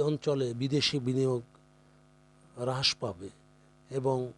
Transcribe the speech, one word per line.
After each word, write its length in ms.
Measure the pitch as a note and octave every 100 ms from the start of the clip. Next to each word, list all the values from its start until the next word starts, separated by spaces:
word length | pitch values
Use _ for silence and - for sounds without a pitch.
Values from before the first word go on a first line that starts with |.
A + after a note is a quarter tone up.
অঞ্চলে 460 | D3 D3+ - C#3 B2+
বিদেশি 440 | A#2+ C3 C#3+ - D3
বিনিয়োগ 440 | B2 C3 C3 B2 A2+ - - - - - - - - - - -
হ্রাস 340 | B2 C3 C#3 -
পাবে 300 | A#2+ F2 F#2+ - - - - _ -
এবং 280 | C3+ C3 C3 B2+